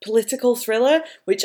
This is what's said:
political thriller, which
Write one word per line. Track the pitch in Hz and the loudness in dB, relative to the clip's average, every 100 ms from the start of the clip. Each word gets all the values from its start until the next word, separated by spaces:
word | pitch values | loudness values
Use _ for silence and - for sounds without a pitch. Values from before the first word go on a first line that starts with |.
political | 208 226 220 262 247 233 | -2 -2 0 -2 0 0
thriller, | - 220 254 320 320 - | 0 0 2 2 0 -10
which | - 190 | -4 -2